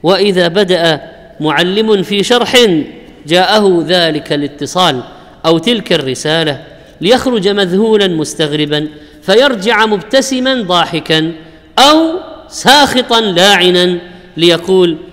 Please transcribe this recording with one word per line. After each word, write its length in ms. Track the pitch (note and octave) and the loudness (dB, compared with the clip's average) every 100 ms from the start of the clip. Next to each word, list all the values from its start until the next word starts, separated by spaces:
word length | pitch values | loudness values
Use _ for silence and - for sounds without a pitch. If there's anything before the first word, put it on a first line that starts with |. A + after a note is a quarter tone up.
وإذا 460 | D#3+ F#3+ G3+ F#3 F3 | 2 2 2 2 0
بدأ 520 | F3 F#3+ F3+ E3+ D3+ - - - - | 0 0 0 0 -2 -6 -20 -20 -6
معلم 640 | D3+ D3 F3+ G3 A3 G3+ | -2 0 0 0 0 0
في 200 | F3 G3+ | 0 -4
شرح 340 | F#3+ A#3+ A3 B3 A#3 D#3+ - - - - D3 | 0 0 2 2 4 2 -2 -12 -20 -20 -2
جاءه 580 | F3 F3+ A3 G3+ F3 D3+ | 0 2 2 2 0 0
ذلك 440 | F3+ E3 D3+ C#3+ | 0 0 -2 -4
الاتصال 680 | D3 C#3+ - C#3 F3+ F3+ B2+ A#2 - - - D#3+ | -4 -4 -8 -6 -2 0 -2 -8 -20 -20 -6 0
أو 120 | E3 | 0
تلك 340 | E3 A#3+ E3+ | 0 -4 -2
الرسالة 680 | E3+ C3+ B2+ D3+ D#3+ D#3+ C3+ - - - - | -4 -2 -6 -2 -2 -2 -6 -12 -20 -20 -6
ليخرج 480 | E3 B3 C4+ A#3+ F#3 | 0 2 2 0 0
مذهولا 580 | G3+ F#3+ F#3 A3 A3 G3 | 0 0 0 2 2 2
مستغربا، 840 | D#3+ D3 - D#3 D3+ D3+ D3 D3+ - - - | -2 -6 -4 -4 -2 -2 -2 -4 -12 -20 -14
فيرجع 640 | - G#3 C#4 A#3 F#3+ G#3+ A3 | 0 2 2 0 -2 0 0
مبتسما 760 | G#3 - C4 C4 B3+ C4 C4 | -2 0 -2 0 -2 -2 -2
ضاحكا 680 | F#3+ F3+ D#3+ E3 D3+ D#3+ D#3+ E3 - - - - | 0 0 0 -4 -2 -2 -2 -6 -18 -20 -8 2
أو 200 | C4+ D#4 D#4+ F4+ - - - | 4 4 2 -4 -12 -20 -18
ساخطا 720 | - - C#4+ C#4 B3+ B3 A#3 | -6 2 4 4 0 0 -2
لاعنا 760 | A3 E3+ G3 G3 F3+ F3+ F3+ F3 - - - - | 0 2 2 4 2 2 0 -2 -8 -20 -18 0
ليقول 600 | E3+ E3 E3+ F#3+ F3+ D#3 - | 2 2 0 2 2 -2 -10